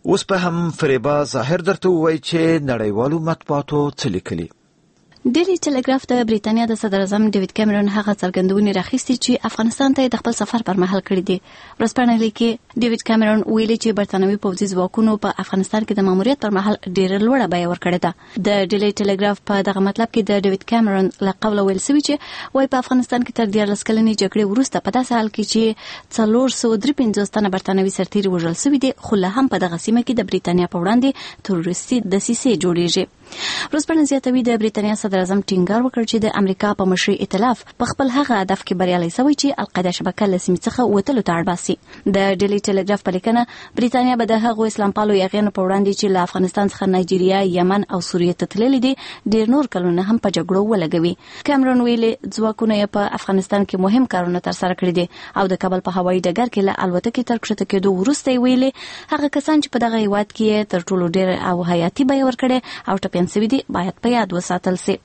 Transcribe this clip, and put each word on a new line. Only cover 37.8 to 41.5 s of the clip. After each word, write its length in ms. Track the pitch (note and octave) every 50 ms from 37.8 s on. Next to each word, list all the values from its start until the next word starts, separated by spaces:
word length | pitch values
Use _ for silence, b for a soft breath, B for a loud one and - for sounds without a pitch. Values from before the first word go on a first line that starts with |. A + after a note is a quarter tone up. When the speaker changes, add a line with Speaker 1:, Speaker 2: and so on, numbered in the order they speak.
| C4 -
Speaker 2:
خپل 200 | - - C#4 C4 A#3+
هغه 240 | C#4 D4 C#4 A#3+ G3
هدف 220 | F#3+ F#3+ F#3+ - -
کې 100 | - G3 F3+
بریالی 280 | F#3 F3+ F3+ F3+ E3+ E3+ -
شوی 180 | - B3+ D4 D4
چې 140 | - - C#4 - - G3+
القاعده 280 | - _ F#3 F3+ F3+ F3 -
شبکه 300 | E3+ F3+ - - G#3+ G3+
له 80 | F#3 F3+ -
سیمې 160 | - F3+ E3+ -
څخه 140 | A#3 - - B3 A3+ G#3
وتلو 300 | G3 G3 - C#4+ A#3 G3 -
ته 40 | F3
اړ 80 | E3+ E3+ F#3+